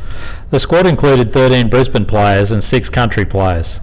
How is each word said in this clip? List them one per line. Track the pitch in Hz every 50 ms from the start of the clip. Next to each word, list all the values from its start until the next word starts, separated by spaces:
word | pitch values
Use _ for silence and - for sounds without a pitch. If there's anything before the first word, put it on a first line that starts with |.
| - - - - - - - - - -
The | - 139
squad | - - 165 170 185 185
included | 156 - - 143 139 127 123 110
thirteen | - 135 131 127 127 123 120 110
Brisbane | 117 127 135 131 - 123 101
players | - 110 107 101 101 98 98 101 101
and | 113 104
six | 95 - - 123 - -
country | - 123 120 113 - - 98
players. | 87 - 98 95 92 90 85 82 - - -